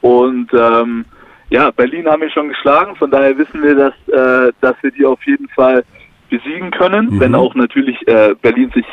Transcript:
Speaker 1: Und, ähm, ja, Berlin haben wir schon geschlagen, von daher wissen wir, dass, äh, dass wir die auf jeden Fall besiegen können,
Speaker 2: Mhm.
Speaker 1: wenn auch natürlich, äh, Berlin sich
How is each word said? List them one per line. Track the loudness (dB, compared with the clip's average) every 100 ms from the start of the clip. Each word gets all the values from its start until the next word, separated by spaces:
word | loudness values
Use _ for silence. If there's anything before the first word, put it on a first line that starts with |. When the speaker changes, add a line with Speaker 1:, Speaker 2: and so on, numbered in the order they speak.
Speaker 1:
Und, | 4 2 2 -2 -2
ähm, | 0 2 2 -2 -6 -10 -18 -20 -20 -4
ja, | 0 0
Berlin | 0 -2 -2 -2
haben | -2
wir | -2
schon | -6 -6
geschlagen, | -4 0 0 0 -4
von | -2
daher | 2 2 0
wissen | -4 -2
wir, | 0 2
dass, | 0 -2 -4
äh, | 0 2 2 0 0
dass | -2 -2
wir | -6
die | -2 -2
auf | 0 -2
jeden | -4 -4
Fall | 0 2 2 -2 -14 -20 _ _
besiegen | -8 -8 -12 -10
können, | -2 0 0 -2 0
Speaker 2:
Mhm. |
Speaker 1:
wenn | 0 2
auch | 0 0
natürlich, | -2 -2 -4 -4 0
äh, | 4 2 2
Berlin | 0 0 -2 -2
sich | -6